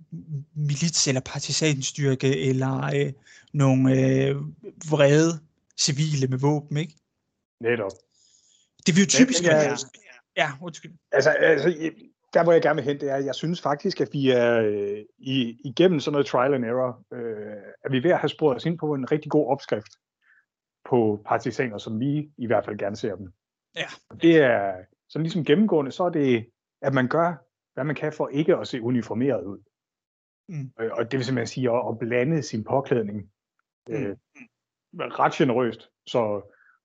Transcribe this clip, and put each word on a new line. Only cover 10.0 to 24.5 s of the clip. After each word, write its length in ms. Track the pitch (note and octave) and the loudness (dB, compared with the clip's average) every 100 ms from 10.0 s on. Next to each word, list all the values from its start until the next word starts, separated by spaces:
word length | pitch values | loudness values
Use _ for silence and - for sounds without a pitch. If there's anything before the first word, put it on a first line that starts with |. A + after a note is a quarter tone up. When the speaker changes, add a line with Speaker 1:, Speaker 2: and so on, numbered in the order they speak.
| - B2 _ - | -20 -20 _ -4
Speaker 1:
ja, 120 | D#3 C3+ | -4 -4
undskyld. 320 | E3+ - E3 - _ | -14 -16 -20 -20 _
Speaker 2:
Altså, 180 | C#3+ D3 | 2 2
altså, 400 | D3 D#3+ D3+ D#3 | 4 4 4 2
i-, 420 | D#3 D#3+ - - _ _ | 0 -4 -8 -18 _ _
der, 100 | F3+ | 2
hvor 80 | E3+ | 6
jeg 100 | E3 | 6
gerne 140 | D#3 D#3 | 4 0
vil 80 | |
hen, 160 | B2+ C#3+ | -2 -4
det 100 | D3 | -2
er, 60 | C3+ | -2
at 100 | C#3 | -4
jeg 100 | B2+ | -4
synes 260 | D#3 F3 | -4 -2
faktisk, 400 | C#3 C#3+ G3 - | -2 -2 -2 -2
at 80 | C#3 | -2
vi 160 | D3 C3+ | 0 2
er, 320 | B2 A#2+ A#2 | 4 4 4
øh, 380 | G#2+ G#2 G2+ G#2 G#2+ _ | 2 0 -4 -6 -10 _
i-, 400 | B2+ C3+ A#2 A#2 | -4 -2 -2 -6
igennem 360 | C#3 A#2 F3+ D#3+ | -4 2 4 4
sådan 120 | D#3 | 0
noget 160 | D3 C#3 | 0 0
trial 260 | C3+ C3 | 2 2
and 120 | C#3 A#2 | 2 0
error, 400 | B2+ B2+ A#2+ - | -2 -2 -6 -14
øh, 440 | B2+ A#2 G#2+ G#2 G#2 G2+ - | -10 -8 -8 -10 -14 -18 -10
er 60 | - | -2
vi 140 | C3 | 0
ved 80 | D3+ | 2
at 80 | F3 | 2
have 100 | D3+ | 0
sporet 260 | - D#3 A#2+ | 0 0 0
os 100 | D#3+ | -2
ind 120 | E3+ | -4
på 160 | D3+ | -4
en 180 | C#3+ B2+ | -4 -2
rigtig 200 | D#3 D3+ | -2 0
god 160 | D3 A#2+ | 0 2
opskrift 400 | C3 - A2 - _ _ _ _ _ _ _ _ _ - | -2 -2 -6 -8 _ _ _ _ _ _ _ _ _ -2
på 320 | B2+ A2 G#2 - | 2 2 0 -2
partisaner, 520 | A#2 B2 A#2 C3 G2+ | -2 -2 -4 -4 -6
som 220 | A2 A2 | -8 -4
vi 300 | C3+ D3 D3 - | -2 -4 -6 -8
i 80 | A#2+ | -2
hvert 200 | G#2+ - | -2 -2
fald 120 | G#2 | -6
gerne 180 | G2+ G#2+ | -6 -6
ser 200 | A#2 F#2 | -6 -8
dem. 180 | F#2 - _ _ _ E3 | -12 -18 _ _ _ -12
Speaker 1:
Ja. 120 | C#3+ - - | -12 -14 -20
Speaker 2:
Og 120 | A#2 | 0
det 160 | E3 E3 | 6 6
er 360 | C3+ | 6